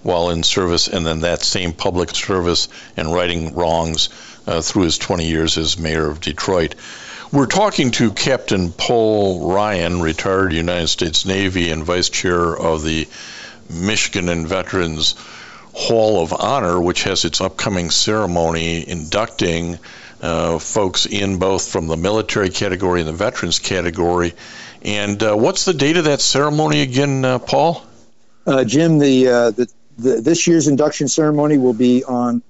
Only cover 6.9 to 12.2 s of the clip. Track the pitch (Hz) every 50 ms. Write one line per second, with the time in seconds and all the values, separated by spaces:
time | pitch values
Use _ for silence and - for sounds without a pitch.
6.9 | - - - - - - - - - 139 135 113 - 190 214 202 180 - 147 127
7.9 | 110 - 123 110 98 - - 147 135 117 - - 107 95 90 85 85 - - -
8.9 | 127 117 110 110 107 107 101 98 92 87 76 82 92 98 104 107 104 90 85 87
9.9 | 87 87 85 80 78 - - 98 95 95 98 92 80 82 82 87 87 87 85 -
10.9 | - - 90 85 76 - - 95 95 95 98 95 92 92 87 82 80 78 78 85
11.9 | 87 90 87 - - -